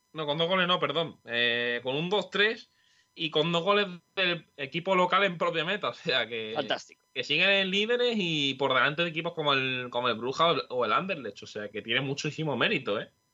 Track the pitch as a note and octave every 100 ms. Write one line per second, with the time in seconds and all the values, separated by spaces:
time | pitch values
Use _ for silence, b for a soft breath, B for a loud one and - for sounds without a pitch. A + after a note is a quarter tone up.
0 | _ D#3 D3 D3+ E3 F#3+ F3 F3+ D3 D3
1 | D#3 - A#2+ A#2 A#2+ A#2+ A#2+ A#2+ B2+ C#3
2 | F3 G3+ F#3 F#3+ G#3 A#3+ - b b b
3 | b - D#3+ D#3 D#3+ E3+ E3+ G#3 G3+ F3
4 | _ - F3+ E3 - - C#3 E3+ F3 F#3
5 | F3+ F#3 G3 E3+ F3 E3 D#3+ G3+ C3+ -
6 | E3+ C3 A2+ A#2 A2 A2+ C3 B2 - -
7 | _ C3 - D3+ F#3 G3 F#3+ G3 G#3+ A#3+
8 | B3 A3 F3 D#3 C#3 C3+ C#3 B2+ C3 D3+
9 | E3+ D#3+ E3 - D3 C#3 C3 B2+ B2 B2
10 | B2 A2 A#2+ C3+ E3+ C#3+ - B2 A2+ A#2+
11 | F#3+ F3 A2+ - G#2 G#2+ G#2+ G#2+ G#2 B2
12 | C#3 A2+ D3+ C#3+ D#3 B2 E3 F#3+ C3+ G#2
13 | - _ _